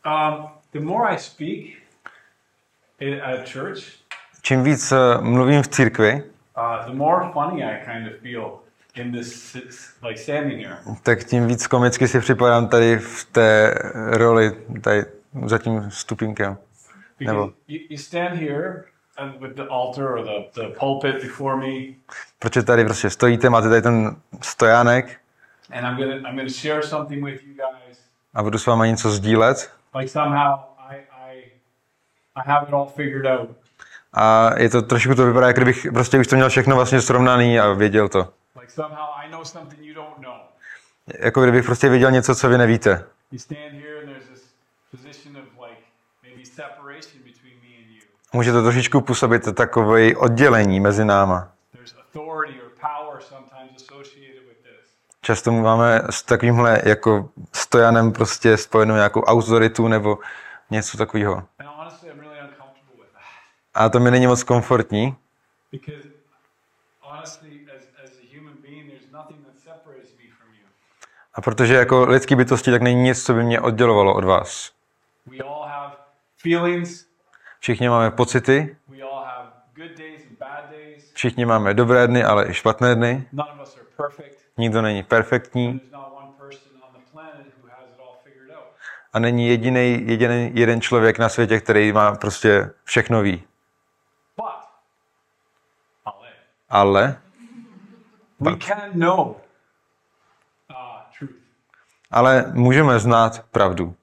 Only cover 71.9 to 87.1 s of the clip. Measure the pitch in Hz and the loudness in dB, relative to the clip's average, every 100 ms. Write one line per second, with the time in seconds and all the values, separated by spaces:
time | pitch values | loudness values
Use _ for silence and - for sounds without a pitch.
71.9 | 131 123 131 - 131 123 123 - 120 123 | 2 4 2 2 0 2 0 0 0 2
72.9 | 123 127 120 - 117 117 117 123 110 120 | 2 2 0 -2 0 0 0 -2 0 2
73.9 | 104 98 98 95 92 - - - _ _ | 4 2 2 2 0 0 -14 -18 _ _
74.9 | _ _ _ 131 131 135 151 151 143 143 | _ _ _ -20 -18 -14 -14 -12 -14 -14
75.9 | 143 _ _ _ _ 170 170 175 175 170 | -20 _ _ _ _ -4 -2 -2 -4 -8
76.9 | - _ _ _ _ - _ - 110 123 | -14 _ _ _ _ -20 _ -6 -2 0
77.9 | 120 113 - 123 127 120 139 151 - _ | 2 0 0 -2 0 2 0 0 -12 _
78.9 | 135 135 135 131 123 120 _ _ 151 165 | -20 -16 -14 -14 -16 -18 _ _ -20 -20
79.9 | 160 156 147 _ 113 135 147 143 151 151 | -20 -20 -20 _ -20 -18 -18 -20 -20 -20
80.9 | 151 _ - 123 123 120 113 101 104 120 | -20 _ -6 -6 -4 0 0 0 0 4
81.9 | 123 123 123 107 104 98 95 113 107 123 | 4 4 2 2 2 0 -2 -2 0 0
82.9 | 117 117 131 131 139 147 147 135 _ 117 | 2 0 -4 -8 -10 -10 -12 -20 _ -20
83.9 | - 143 - 143 _ _ - 117 110 110 | -12 -12 -12 -20 _ _ -4 -2 0 -2
84.9 | 101 95 117 110 127 123 123 120 131 _ | -4 0 0 2 -4 -2 -6 -4 -6 _
85.9 | 139 135 135 135 139 139 139 135 131 127 | -20 -20 -20 -20 _ -20 -20 _ _ _
86.9 | 127 _ | _ _